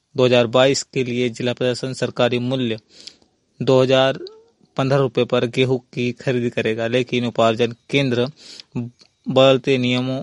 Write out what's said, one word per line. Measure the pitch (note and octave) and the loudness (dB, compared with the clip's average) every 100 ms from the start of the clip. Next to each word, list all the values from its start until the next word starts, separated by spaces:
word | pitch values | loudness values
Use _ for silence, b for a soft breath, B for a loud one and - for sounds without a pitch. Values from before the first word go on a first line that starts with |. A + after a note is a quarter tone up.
| _ | _
दो | C3 | 0
हजार | B2+ B2 A#2 | 2 4 2
बाईस | B2+ C3+ C3 | 2 2 0
के | - C3+ | -4 -6
लिए | B2 A#2+ B2 | -4 -4 -4
जिला | A2 B2 | -4 -6
प्रशासन | A#2+ B2+ A#2 C3 | -4 -4 -4 -6
सरकारी | C3 A#2+ - A#2+ B2 | -6 -4 0 0 0
मूल्य | B2 C3 A#2+ A2 _ B B B B _ _ - | -2 -2 -4 -6 _ B B B B _ _ -6
दो | B2 C3 | 2 4
हजार | C3 C3 C3 C#3 - - _ _ _ - | 4 4 2 -2 -10 -20 _ _ _ -4
पन्द्रह | C3+ C#3 | 0 0
रुपए | C3+ B2 | 0 -2
पर | A#2 B2 B2 | 0 0 0
गेहूं | C3 B2+ C3 | 0 0 -2
की | - C3 B2 | -6 -6 -6
खरीदी | A#2+ - B2 A#2+ | -4 -4 -2 -2
करेगा, | A#2+ A2+ A2 A2+ | -2 -4 -2 -2
लेकिन | B2 B2 B2 A#2+ | -2 -2 -2 -2
उपार्जन | A2+ A2+ A2+ A#2 A#2+ - | 0 2 2 -2 -4 -4
केंद्र | C#3+ C3+ A#2+ B2+ - B B B B2+ | -2 0 0 -2 -6 B B B -10
बदलते | A#2+ - _ _ B3 C3 C3+ C3 C#3 C3 | -10 -14 _ _ -2 4 6 4 2 0
नियमों | B2 B2+ C3 C3 | 0 -2 -4 -6